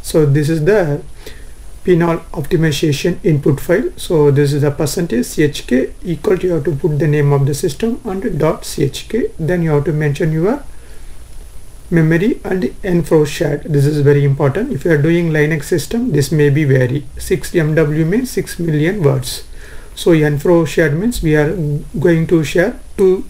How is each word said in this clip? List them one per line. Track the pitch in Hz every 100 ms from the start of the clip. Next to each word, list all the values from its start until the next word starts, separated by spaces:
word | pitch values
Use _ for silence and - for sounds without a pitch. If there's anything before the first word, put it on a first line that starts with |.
So | - 170
this | 147 139 147
is | 165
the | 151 214 165 143 - - - - - - - -
phenol | - 175 170 165 -
optimization | - 139 175 160 143 160 139 180 -
input | 190 147 165 139
file. | - 180 349 -
So | - 165 147
this | 139 143
is | 143
the | 147
percentage | 139 156 - 175 226 240
C | -
H | - - -
K | 247 - -
equal | 185 160 - 185
to, | 185
you |
have | 165
to | 143 139
put | 175 147
the | 156
name | 147 143
of | 143 139
the |
system | 143 180 - 226 233
and | 233 190 233 160
dot | 156 226
C | - -
H | 139 - -
K. | 220 - -
Then | 160 180
you | 165
have | 147 143
to |
mention | 151 151 143 170
your | 160 185 277 - - - - - - - - - - - - -
memory | 170 156 165 214 -
and | 196 185 180 -
env | 196 175 - 165 147
shared. | - 156 143
This | - 143 139
is | 151
very | 143 143
important. | 143 139 143 139 262
If | -
you | 175
are | 156
doing | 151 170 170
Linux | 151 151 160
system, | - 175 - 233 247
this | 147 135
may | 151 147
be | 139
vary. | 147 131 127 135 - -
Six | - 180 -
M | 175 151 156
W | 156 151
means | 160 208 254
six | 202 - -
million | 165 151 156 208
words. | 143 131 120 - - - - - -
So | - -
env | 160 151 143 180 170 165
shared | - 160 147
means | 220 -
we | 165 151
are | 147 196 147 147 - -
going | 175 165 165
to | 170
share | 147 185 190 247 - -
two | 190 190 -